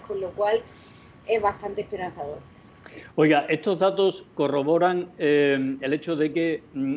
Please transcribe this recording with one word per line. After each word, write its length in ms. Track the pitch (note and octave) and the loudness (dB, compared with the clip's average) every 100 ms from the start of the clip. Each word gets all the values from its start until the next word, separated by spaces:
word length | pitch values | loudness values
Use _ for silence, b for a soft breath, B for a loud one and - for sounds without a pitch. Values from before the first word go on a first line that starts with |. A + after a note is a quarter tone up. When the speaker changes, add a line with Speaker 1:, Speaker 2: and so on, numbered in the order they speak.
| - | -6
Speaker 1:
con 120 | G3+ | -8
lo 120 | F3+ | -6
cual 300 | F#3+ G#3 A3+ B B B B B B - | -2 0 0 B B B B B B -4
es 140 | A3 | 0
bastante 400 | G3+ G3+ G#3 G#3 | 0 -4 -8 -8
esperanzador. 580 | G3+ F#3+ F3+ F3 C#3+ D3+ - - - - B B B - | -8 -8 -8 -10 -12 -12 -16 -20 -20 -20 B B B 2
Speaker 2:
Oiga, 300 | D3+ D3 C#3+ | 4 4 2
estos 300 | D#3 G#3 E3+ | -2 -2 0
datos 440 | F#3+ F#3+ F#3+ F3+ - - | 2 4 2 0 -8 -2
corroboran, 760 | C#3 C#3+ C#3 E3 F3 F3+ F3+ - | 0 0 2 2 2 0 -6 -2
eh, 600 | D3 D3 C#3+ C#3 C3+ C3+ | 2 4 4 2 0 -4
el 120 | C3+ | -2
hecho 220 | D3+ E3+ D3+ | -2 -2 -2
de 160 | D#3 | -2
que, 320 | E3 E3 D#3 - | 0 -2 -4 -8
mm, 220 | C#3 C3+ | -6 -4